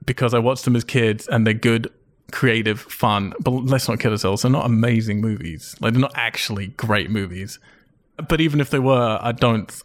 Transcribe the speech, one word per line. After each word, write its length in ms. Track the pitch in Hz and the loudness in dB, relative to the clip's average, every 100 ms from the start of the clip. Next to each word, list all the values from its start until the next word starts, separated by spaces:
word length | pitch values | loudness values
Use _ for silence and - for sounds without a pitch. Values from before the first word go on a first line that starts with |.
because 300 | - - 123 | -6 -2 2
I 40 | 120 | 2
watched 260 | 120 131 | 2 0
them 120 | 127 120 | 2 0
as 80 | |
kids 420 | - 123 110 107 - | 2 2 2 0 -2
and 180 | 120 110 | 2 2
they're 80 | |
good, 360 | 110 120 113 113 - _ _ - | 2 2 2 -2 -12 _ _ -14
creative, 500 | - 127 113 107 107 | 0 2 2 0 -2
fun. 520 | - - 117 104 98 - | -8 -2 0 0 -2 -4
But 100 | 127 | -2
let's 360 | 127 131 135 - | 0 0 0 0
not 120 | 110 | -2
kid 100 | 113 | 0
ourselves. 300 | 104 95 101 | 0 0 0
They're 80 | 127 | 2
not 160 | 143 123 | 2 2
amazing 540 | 110 120 113 110 104 | 2 4 2 0 -2
movies. 540 | 110 104 82 78 - - | -2 -4 -8 -12 -14 -4
Like, 120 | 117 | 0
they're 60 | 123 | 2
not 120 | 135 | 2
actually 540 | 127 117 - - 98 98 | 0 -4 -4 -4 -4 -6
great 420 | - 113 104 87 | -6 0 0 0
movies. 480 | 107 92 90 101 - _ _ _ _ _ - 151 | -2 -4 -8 -12 -14 _ _ _ _ _ -12 -2
But 120 | 160 | 0
even 180 | 160 147 | 2 2
if 80 | 135 | 0
they 80 | 139 | 2
were, 400 | 131 127 117 107 | 4 4 2 0
I 100 | 120 | -2
don't, 400 | 117 123 110 - - | 0 2 2 -4 -10